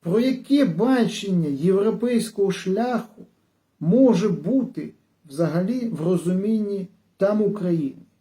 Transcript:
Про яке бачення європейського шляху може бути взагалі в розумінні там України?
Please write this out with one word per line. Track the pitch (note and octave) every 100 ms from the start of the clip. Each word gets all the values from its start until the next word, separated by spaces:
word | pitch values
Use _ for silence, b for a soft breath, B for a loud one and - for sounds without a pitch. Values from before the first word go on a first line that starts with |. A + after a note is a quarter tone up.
Про | E3+ G3+
яке | B3+ B3+ - C#4
бачення | C4 D#3+ A#3 C4 G#3+ - G3 F#3 D#3
європейського | C3+ E3+ F#3+ G#3+ G#3 A#3+ A#3+ - - G3
шляху | F3 - F#3+ B3 A#3 - - - _ _ _ _ _
може | D3+ A3 C4 F#3 G#3
бути | E3 D#3 C4 A3+ - D3+ - _ _ D3+
взагалі | C#3 E3 D#3+ F#3+ B3+ A#3
в | D#3
розумінні | D#3+ F3+ E3 F#3 G3+ A3 G#3 G3+ F3+ _ _ _
там | G3 G#3+
України? | G#3 - F3 E3+ C#3 - - _